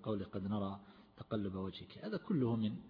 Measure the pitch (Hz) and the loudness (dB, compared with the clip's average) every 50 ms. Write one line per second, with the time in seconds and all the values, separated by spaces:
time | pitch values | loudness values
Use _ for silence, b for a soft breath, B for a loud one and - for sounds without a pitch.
0 | - 113 107 101 95 - - 101 95 98 104 107 101 98 98 101 B B B B | -2 -2 0 0 -2 -4 -4 -4 -2 0 0 2 0 0 -2 -4 B B B B
1 | B B B - - - 120 107 101 98 92 95 95 95 87 - - - - - | B B B -14 -6 -2 0 0 0 0 0 -2 -2 -2 -4 -6 -10 -12 -12 -10
2 | - 214 220 170 - - 208 151 127 113 117 113 110 107 - - - | -6 -4 -4 -2 0 2 4 4 6 6 6 4 4 2 2 0 -6